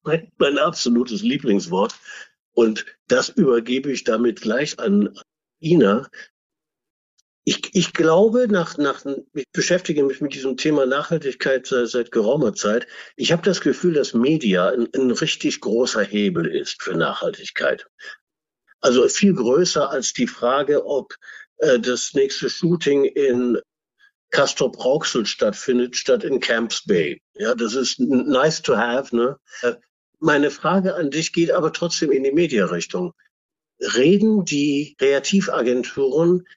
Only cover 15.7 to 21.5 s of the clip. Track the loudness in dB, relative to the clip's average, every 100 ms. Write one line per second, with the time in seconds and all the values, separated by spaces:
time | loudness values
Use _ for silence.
15.7 | 0 0 0 -2 0 0 0 -2 -4 -6
16.7 | -8 -6 -4 -4 -4 -6 -8 -10 -4 -4
17.7 | -4 -8 _ -20 -20 _ _ _ _ _
18.7 | _ 2 4 2 4 2 4 2 2 2
19.7 | 0 -2 -4 -4 -4 -6 -2 -2 0 0
20.7 | 0 0 -4 -6 -14 -20 -20 -16